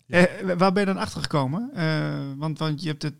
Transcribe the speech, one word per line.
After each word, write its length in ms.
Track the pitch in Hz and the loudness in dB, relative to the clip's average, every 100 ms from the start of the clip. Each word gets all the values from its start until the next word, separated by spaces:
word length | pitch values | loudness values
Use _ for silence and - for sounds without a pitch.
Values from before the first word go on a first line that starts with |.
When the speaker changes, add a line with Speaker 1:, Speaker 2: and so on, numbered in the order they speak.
| - | 0
Speaker 1:
Ja. 200 | 175 180 | 4 4
Speaker 2:
Eh, 200 | 196 190 | 4 -2
wa-, 100 | 180 | 2
waar 160 | 196 | 4
ben 140 | 190 196 | 4 2
je 60 | |
dan 100 | 185 | 0
achter 200 | - - | -4 -6
gekomen? 480 | 143 156 131 165 247 | -2 0 0 -2 -4
Eh, 580 | 269 160 156 151 147 139 139 | -2 0 0 -2 -4 -8 -6
want, 220 | 156 147 | -6 -2
want 240 | 156 147 | -2 -2
je 60 | 165 | -4
hebt 160 | 147 | -4
er 100 | 156 | -6